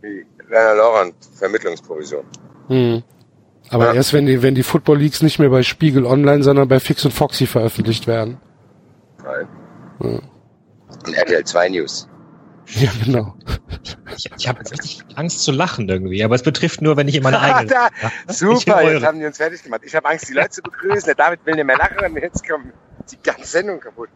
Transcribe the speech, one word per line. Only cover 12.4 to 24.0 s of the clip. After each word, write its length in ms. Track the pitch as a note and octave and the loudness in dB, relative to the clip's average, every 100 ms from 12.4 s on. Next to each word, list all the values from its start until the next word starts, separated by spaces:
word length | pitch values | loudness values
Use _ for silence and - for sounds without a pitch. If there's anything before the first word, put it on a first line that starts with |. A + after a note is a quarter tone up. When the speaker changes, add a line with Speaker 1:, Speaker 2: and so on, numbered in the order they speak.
| - - - | -20 -20 -10
Speaker 2:
Ja, 220 | G#2+ B2 A2 | -2 -2 0
genau. 320 | A2 B2+ G#2 - - - - - - - - - | -2 -2 -4 -12 -10 -10 -10 -16 -14 -18 -18 -14
Speaker 3:
Ich, 140 | - - | -14 -10
ich 100 | - | -8
habe 120 | B2 | -6
jetzt 120 | - | -8
richtig 300 | - - - - - | -14 -14 -16 -18 -8
Angst 280 | E3 - | -8 -4
zu 80 | - | -2
lachen 380 | C3+ F3 - G2+ | -2 -2 -4 -4
irgendwie, 340 | F#2 F#2 F#2 | -4 -4 -2
aber 120 | G#2+ B2+ | 0 2
es 80 | |
betrifft 380 | D#3+ B2+ F3 - | 0 -2 -4 -2
nur, 140 | D#3 D3 | 0 2
wenn 100 | C#3+ | 0
ich 60 | C#3+ | 0
in 80 | |
meine 160 | C3 - | 0 2
Speaker 1:
<laughs> 20 | |
Speaker 3:
eigene 260 | C#3 C4 A3 | 2 2 2
Speaker 1:
Da, 220 | C4 A#3+ - | 2 0 -2
Speaker 3:
Ja, 100 | A#2 - - | -8 -8 -12
Speaker 1:
super, 260 | - F#3 | -4 2
Speaker 3:
nicht 140 | A#3+ - | 2 4
in 60 | |
Speaker 1:
jetzt 100 | G3+ D#3+ | 4 4
Speaker 3:
eure. 200 | D#3 C#3 | 2 0
Speaker 1:
haben 140 | D#3 | -2
die 60 | D3+ | -8
uns 120 | C#3+ | -6
fertig 260 | D#3 F3 | -6 -6
gemacht. 180 | - A2+ C#3+ | -10 -10 -4
Ich 100 | D#3 | -4
habe 120 | C#3+ | -2
Angst, 200 | D#3+ - | -4 -4
die 40 | |
Leute 160 | C3+ D3+ | -2 -2
zu 120 | - | -6
begrüßen. 420 | - - F#3+ G3+ D#3+ | -16 -10 -4 -2 -2
Der 100 | C#3 | 2
David 300 | D3+ E3+ - | 2 0 -4
will 100 | D#3 | -2
nicht 100 | C#3+ | 2
mehr 120 | C3 | 2
lachen 280 | F#3 F#3+ F#3+ | 2 -2 -6
und 100 | D#3 | -4
jetzt 260 | E3+ - - | -8 -10 -8
kommt 260 | D#3 B2+ - _ - - | -8 -8 -20 _ -20 -20
die 60 | - | -8
ganze 240 | - - - | -6 -6 -4
Sendung 340 | E3 G3+ E3+ | -4 -4 -8
kaputt. 280 | A#2 G#2+ | -12 -16